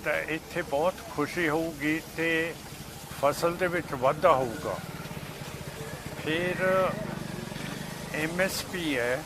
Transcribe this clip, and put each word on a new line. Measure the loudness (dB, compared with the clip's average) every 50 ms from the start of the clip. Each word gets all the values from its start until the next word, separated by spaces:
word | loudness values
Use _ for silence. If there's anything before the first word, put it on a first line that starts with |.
| 0
ਤਾਂ | 2 0
ਇੱਥੇ | 0 0 0 -2 -4 -4 -4 -4 -4
ਬਹੁਤ | -2 0 2 4 4 2 2 0 -10 -8 0
ਖੁਸ਼ੀ | 0 0 0 2 0 2 2
ਹੋਊਗੀ | 2 2 0 0 -4 -2 0 0 0 0 -2 -6 -4
ਤੇ | -2 0 2 2 2 0 0 -4 -8 -12 -12 -12 -12 -12 -12 -12 -12 -12 -12 -6 2
ਫਸਲ | 2 2 4 4 2 0 2
ਦੇ | 2 0
ਵਿੱਚ | 2 2 0 -2 -2 -2
ਵਾਧਾ | 4 4 4 4 8 8 8 8
ਹੋਊਗਾ। | 8 6 0 -2 -4 -2 -2 -2 -2 -4 -8 -10 -8 -8 -8 -8 -8 -8 -10 -10 -10 -10 -10 -10 -10 -10 -10 -8 -8 -8 -8 -8 -8 -8 -10 -8 -6 -2
ਫਿਰ | -2 0 0 0 0 0 2 4 4 6 6 4 2 2 -2 -4 -6 -6 -6 -6 -6 -6 -6 -6 -8 -8 -8 -6 -6 -6 -8 -8 -8 -8 -8 -8 -6 -2
ਐਮ | -2 -2 0 2 2
ਐਸ | 2 2 2 -2 -4
ਪੀ | -4 -4 -2 0 2 2
ਹੈ | 2 2 2 2 0 -2